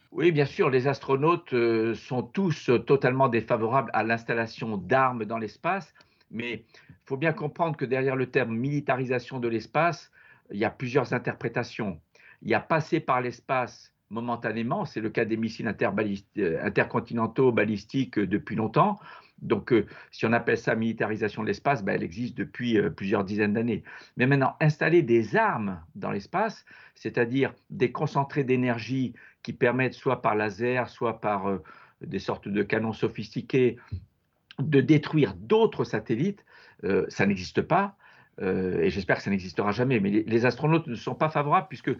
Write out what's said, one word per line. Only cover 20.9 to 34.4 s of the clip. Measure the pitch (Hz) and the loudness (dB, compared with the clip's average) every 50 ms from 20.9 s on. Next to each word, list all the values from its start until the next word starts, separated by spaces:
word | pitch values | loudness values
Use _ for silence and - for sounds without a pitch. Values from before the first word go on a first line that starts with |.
| 110 - 120 104 107 101 110 104 - - | -2 -2 -2 -2 -2 -2 -2 -4 -4 -4
de | 107 | -4
l'espace, | 107 101 - - 139 143 - | -4 -4 -2 0 0 0 0
ben, | 98 98 98 | 0 -2 -2
elle | 104 | -2
existe | 104 - 82 104 123 110 - | -4 -6 -6 -8 -8 -8 -6
depuis, | - 101 - - - 123 120 113 | -8 -8 -8 -6 -6 -2 2 2
euh, | 104 98 - | 2 2 2
plusieurs | - - 101 98 107 104 98 | -2 -4 -2 0 0 0 0
dizaines | 90 104 104 107 104 104 | -2 -2 0 0 0 0
d'années. | 117 117 120 107 85 - - - - - - _ - | 0 0 -2 -2 -4 -6 -12 -20 -20 -20 -16 _ 0
Mais | 123 | 2
maintenant, | 135 139 139 131 - - - | 4 4 4 2 0 0 2
installer | 160 151 151 - 160 160 165 175 | 2 2 2 2 2 4 4 4
des | 160 113 117 117 113 98 127 | 6 6 4 4 4 2 2
armes | 214 226 202 165 120 107 98 92 82 80 - _ | 2 2 2 0 -2 -4 -4 -6 -8 -12 -16 _
dans | - 98 101 | -8 -6 -6
l'espace, | 104 101 - - - 180 220 220 202 - _ - - - - - _ | -6 -6 -8 -4 -2 -2 -2 -2 -4 -10 _ -20 -20 -20 -20 -20 _
c'est-à-dire | _ - 110 107 135 120 117 127 135 131 - - _ _ _ | _ -10 -4 0 0 0 2 2 0 0 0 -2 _ _ _
des | - - 127 120 | -2 0 0 0
concentrés | - - 156 147 - 143 139 - - 147 135 | 0 -2 -4 0 0 -2 -2 0 -2 -2 2
d'énergie | 123 127 127 127 123 117 117 104 110 131 135 127 110 - - - - _ _ | 2 2 2 2 0 0 -2 -2 -4 -2 -2 -2 -4 -6 -12 -20 -20 _ _
qui | - - - | -10 -10 -2
permettent, | - 127 120 120 127 127 123 123 | 2 2 2 4 2 0 0 -2
soit | - - 135 123 120 | -2 0 0 0 2
par | - 113 107 | 2 2 2
laser, | 107 107 107 95 98 117 120 127 127 117 107 | 2 0 -2 -2 -2 0 0 0 0 -2 -4
soit | - - 123 117 110 - | -4 -4 -2 -2 -2 -2
par, | - 107 104 98 95 98 | -2 -2 -2 0 0 -2
euh, | 98 90 - - - - - - _ _ | -2 -2 -6 -12 -20 -20 -20 -20 _ _
des | - - - - | -12 -8 -6 -6
sortes | - - 104 - - 104 | -4 -4 -6 -6 -6 -2
de | 98 104 | -2 -2
canons | 101 101 110 113 110 113 | 0 0 0 0 0 -2
sophistiqués, | 107 - - 110 - - 104 - - 127 110 - - 131 127 120 110 - - - - - - _ _ _ _ _ _ _ | -2 -2 -4 -4 -4 -6 -12 -8 -8 -8 -6 0 2 4 4 4 2 -2 -10 -12 -12 -12 -12 _ _ _ _ _ _ _